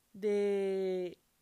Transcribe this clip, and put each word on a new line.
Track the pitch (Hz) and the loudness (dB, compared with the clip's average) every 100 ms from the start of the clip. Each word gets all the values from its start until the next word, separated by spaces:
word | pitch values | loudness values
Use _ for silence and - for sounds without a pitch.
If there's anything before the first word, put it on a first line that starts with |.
| _ | _
de | 202 208 208 202 202 196 190 190 185 180 - _ _ | -4 0 2 2 2 0 0 0 -2 -4 -8 _ _